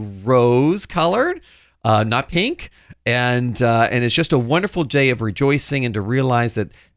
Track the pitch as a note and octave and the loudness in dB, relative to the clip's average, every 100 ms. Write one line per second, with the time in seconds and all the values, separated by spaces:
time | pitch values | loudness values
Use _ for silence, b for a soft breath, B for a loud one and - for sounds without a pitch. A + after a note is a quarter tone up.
0 | G#2 G2 G#2 B2+ A#2+ B2 D3 G3+ - F3 | -8 -8 2 4 4 4 2 0 -4 -2
1 | E3+ A3+ E4 F4+ b b b b A2+ G#2+ | 0 0 0 -4 b b b b 0 2
2 | A2 A#2+ - E3+ A#3 F4 - B B B | 2 -2 -2 -2 -2 -4 -12 B B B
3 | A#2+ B2 B2 B2 B2 A2+ A#2+ A2+ A#2 B2 | -2 0 0 0 -2 0 2 2 2 0
4 | A#2+ - D#3+ C#3 A#2+ E3 G3+ F3+ C3+ C#3+ | 0 0 0 0 0 -2 -2 -4 -2 2
5 | C3+ A2 A2 F#2+ C#3 C#3+ - C#3+ B2 G#2+ | 2 0 -4 0 0 0 -2 -4 -4 -4
6 | G2+ C3 C3 A#2+ A#2 A2+ G2+ b b | -2 0 2 2 0 -2 -6 b b